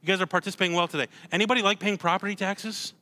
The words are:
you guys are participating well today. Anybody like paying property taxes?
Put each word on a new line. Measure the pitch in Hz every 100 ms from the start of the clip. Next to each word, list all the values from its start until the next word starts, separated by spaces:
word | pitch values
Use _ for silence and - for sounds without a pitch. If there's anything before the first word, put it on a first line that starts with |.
you | 156
guys | 190
are | 185
participating | 180 196 180 185 170
well | 175
today. | 156 127 - -
Anybody | 170 208 247
like | 196 208
paying | 202 202
property | 170 170 196
taxes? | 196 190 202 220 214 - -